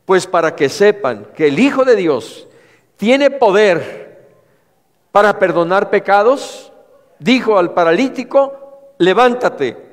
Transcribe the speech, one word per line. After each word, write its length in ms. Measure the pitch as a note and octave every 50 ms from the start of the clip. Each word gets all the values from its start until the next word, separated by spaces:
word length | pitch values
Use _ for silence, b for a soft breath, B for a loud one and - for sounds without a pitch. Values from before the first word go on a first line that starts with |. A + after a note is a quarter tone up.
| b
Pues 240 | - F#3+ F3+ F3 -
para 260 | - E3+ D#3+ D#3 D#3
que 140 | - D3+ C3+
sepan 600 | - - G3+ G#3 G3+ G3+ - B2+ A#2+ G2+ G#2+ - -
que 140 | - D#3 D3
el 100 | C4+ -
Hijo 280 | B3+ C#4+ C#4 C#4 C4
de 100 | C4 A#3
Dios 540 | G3+ F3+ D#3+ C#3 A#2 - - - - - - b b b b b b b b b -
tiene 340 | G3 A3 B3+ C#4 C#4+ C#4
poder 680 | C#4+ C#4 B3 G#3 F3+ G#3 G#3+ G3+ F3 D#3 B2 - - - - - - - _ _ _ _ _ _ _ _ _ _ _ _ _ _ _ _ _ _ -
para 260 | G3+ G#3 G#3 G3+ G3+
perdonar 500 | G3 F3+ D#3+ E3+ E3+ E3 F#3 G3+ G3+ G3
pecados", 840 | - - - F#3+ G3 G3+ G#3 A#3 C#4 C#4 - - - - - - - _ _ _ _ _ _ _ _ -
dijo 400 | D3 E3+ B3+ B3+ - - G#3+ F#3+
al 160 | F3 E3+ -
paralítico: 1160 | F3+ E3+ E3 E3+ F#3 C4+ C4 - C4 A#3+ - - C#4 C#4 C4+ - - - - - - - - _ -
"Levántate, 800 | F3 F3+ F#3 G#3+ B3+ B3 A#3+ B3 - F3 - - C#3 A#2 - - - -